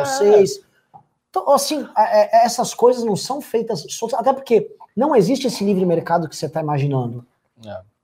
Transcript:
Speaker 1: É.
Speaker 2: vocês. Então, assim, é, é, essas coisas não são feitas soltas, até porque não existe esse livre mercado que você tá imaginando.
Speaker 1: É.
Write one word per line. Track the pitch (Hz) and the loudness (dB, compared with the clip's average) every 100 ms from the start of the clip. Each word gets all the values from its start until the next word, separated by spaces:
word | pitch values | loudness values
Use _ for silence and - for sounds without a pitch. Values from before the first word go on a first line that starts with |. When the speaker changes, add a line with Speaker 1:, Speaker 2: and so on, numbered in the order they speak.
Speaker 1:
É. | |
Speaker 2:
vocês. | 277 269 202 202 196 - - _ _ - _ _ _ | -2 0 4 6 4 0 -14 _ _ -20 _ _ _
Então, | 381 381 | -4 2
assim, | 277 - 294 233 - | 2 2 -6 -4 -2
é, | 214 208 208 226 | 2 2 4 4
é, | 233 | 2
essas | 233 196 | 0 -6
coisas | - 240 247 | 2 2 4
não | 226 175 | 0 -4
são | - 277 | -4 -8
feitas | - 233 226 190 - | -4 -6 -4 -6 -8
soltas, | - 226 247 | -10 -6 -2
até | 220 | -2
porque | 262 - 220 143 - - - | -2 0 0 0 -10 -12 -4
não | 285 269 | 2 4
existe | 180 269 247 | 2 0 -2
esse | - | -4
livre | 202 185 185 | -2 0 2
mercado | 165 160 170 156 | 0 0 -2 -2
que | - | -8
você | 151 | -8
tá | 160 | -6
imaginando. | 151 147 143 135 120 120 - _ _ _ 110 | -4 -2 -2 -2 -4 -8 -16 _ _ _ -18
Speaker 1:
É. | - - _ | -18 -18 _